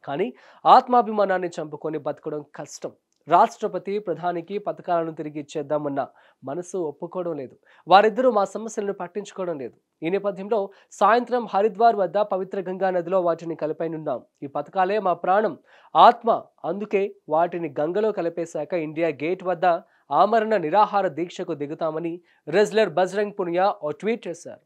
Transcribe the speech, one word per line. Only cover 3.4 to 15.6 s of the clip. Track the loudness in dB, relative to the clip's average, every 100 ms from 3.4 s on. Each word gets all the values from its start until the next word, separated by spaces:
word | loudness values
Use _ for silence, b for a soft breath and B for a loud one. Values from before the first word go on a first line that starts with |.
| 4 0 -8 -6 -6 -6
ప్రధానికి | -4 -6 -4 -6 -8 -8
పథకాలను | -8 -10 -2 -2 -2
తిరిగి | -8 -10 -10
ఇచ్చేద్దామన్న | -10 -8 -4 -4 -2 -4 -6 b b b
మనసు | -10 -10 -8 -6
ఒప్పుకోవడం | -6 -6 -10 -8 -6 -8
లేదు. | -10 -16 b b 6
వారిద్దరూ | 6 6 4 2
మా | 2 0
సమస్యలను | -4 -10 -6 -6
పట్టించుకోవడం | -6 -10 -10 -12 -8 -6 -6
లేదు. | -10 _ _ _
ఈ | -4
నేపథ్యంలో | -2 -2 -6 -2 -2 -2 b b
సాయంత్రం | 0 4 4 2 -4 0
హరిద్వార్ | 0 0 4 4 4
వద్ద | 0 0
పవిత్ర | 0 -2 -4 -6
గంగా | -6 -2 0
నదిలో | 0 0 0
వాటిని | 2 -2 -4 -6
కలిపైనున్నాం. | -6 -4 -6 -6 -6 -6 -8 _
ఈ | -10
పథకాలే | -8 -6 -2 0 0
మా | 0
ప్రాణం, | -2 2 2 2 -4